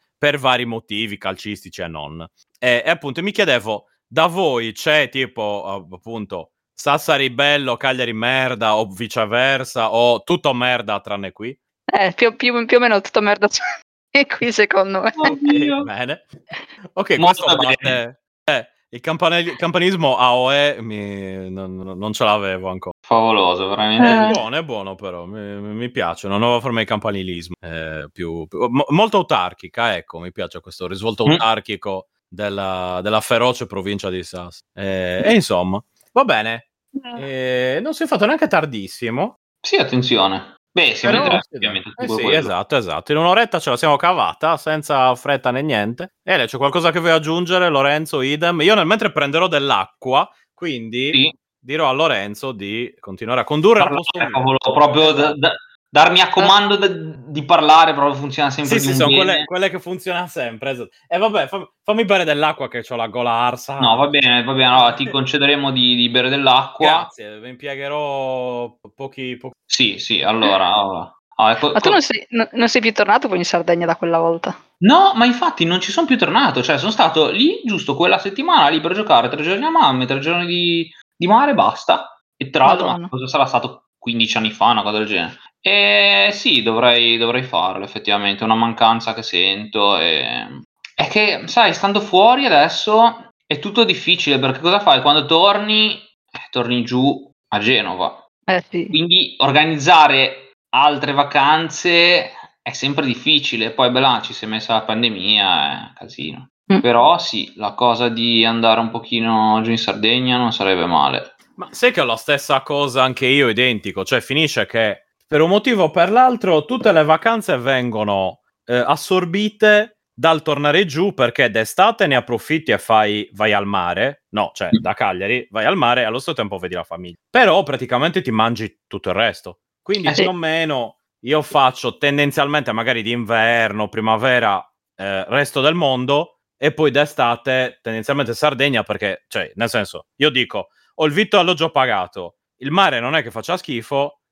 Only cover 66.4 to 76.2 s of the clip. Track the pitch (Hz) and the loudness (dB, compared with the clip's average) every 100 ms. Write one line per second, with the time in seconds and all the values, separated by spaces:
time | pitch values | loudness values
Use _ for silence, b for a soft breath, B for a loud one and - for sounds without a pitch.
66.4 | 135 127 127 - 151 160 165 - 107 107 | 4 4 2 0 2 2 -2 -12 -18 -16
67.4 | 117 123 143 139 139 147 147 139 135 131 | -18 -14 -12 -10 -8 -6 -6 -4 -4 -4
68.4 | 123 123 120 - 107 - 135 - 127 123 | -6 -6 -8 -14 -20 -16 -14 -10 -10 -10
69.4 | 127 - _ - 120 95 - 104 78 110 | -14 -18 _ 0 0 -2 -4 -2 0 0
70.4 | 107 98 90 104 98 90 87 _ _ - | 2 2 2 2 0 -4 -10 _ _ 2
71.4 | 110 113 147 - 214 403 - 208 - 233 | 2 2 0 0 2 0 0 -4 -4 -4
72.4 | 226 233 233 247 226 220 202 226 240 185 | -2 0 0 2 0 0 2 2 2 -2
73.4 | 175 170 165 175 170 165 170 165 165 170 | -2 -2 0 0 0 -2 0 0 0 -2
74.4 | - - _ _ 185 320 392 247 240 240 | -4 -10 _ _ 6 8 6 4 2 2
75.4 | 339 - 165 180 - - 330 254 | -2 0 0 0 0 0 2 2